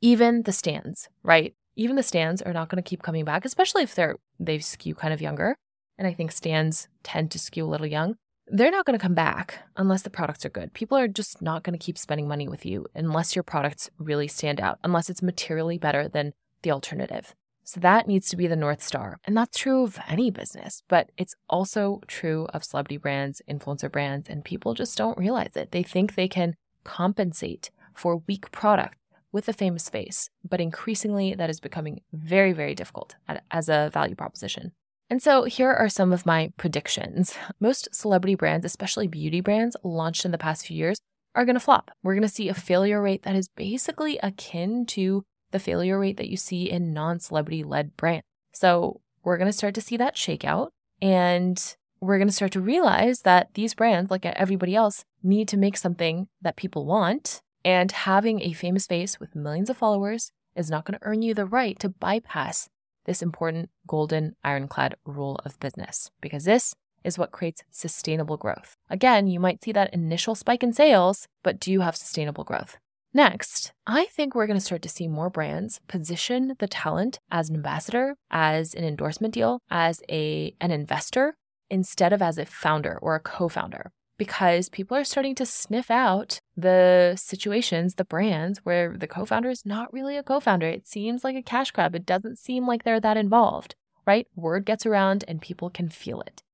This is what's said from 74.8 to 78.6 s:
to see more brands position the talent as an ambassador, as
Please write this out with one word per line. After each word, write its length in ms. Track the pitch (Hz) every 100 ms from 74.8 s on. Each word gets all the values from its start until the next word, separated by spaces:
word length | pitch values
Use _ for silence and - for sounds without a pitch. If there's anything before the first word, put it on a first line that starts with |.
to 80 | 170
see 180 | - 170
more 220 | 151 170
brands 500 | 185 151 151 208 - _
position 640 | 185 156 170 - 247 262 262
the 100 | 196
talent 500 | - - 160 214 - _
as 180 | 170 160
an 80 | 160
ambassador, 600 | 147 147 - 226 269 277 _
as 440 | 165 156 156